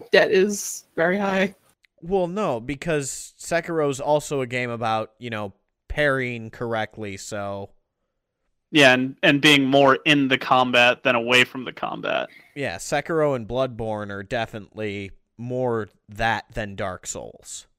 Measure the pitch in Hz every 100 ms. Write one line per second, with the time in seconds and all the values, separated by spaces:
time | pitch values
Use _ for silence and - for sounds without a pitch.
0 | - - 160 190 202 202 - - _ -
1 | 165 196 196 190 190 - _ _ _ _
2 | 170 190 175 196 190 120 123 139 170 151
3 | 135 - - _ - 170 170 160 147 131
4 | 135 151 - 143 127 123 123 117 113 110
5 | 110 _ 120 110 101 - _ _ - -
6 | 147 135 123 120 110 - 120 113 107 -
7 | 107 95 - 107 101 101 98 _ _ _
8 | _ _ _ _ _ _ _ 156 135 127
9 | 131 - 165 143 147 143 135 139 139 131
10 | 160 147 135 131 - 127 127 123 120 117
11 | 135 120 117 123 123 131 120 - - -
12 | - - - _ _ 143 131 85 - 147
13 | 143 165 151 131 104 120 131 113 113 107
14 | 104 101 98 123 113 117 95 101 107 101
15 | 98 - _ - 120 127 127 113 104 _
16 | _ 104 113 107 - - 104 98 101 90
17 | - 90 57 - - - -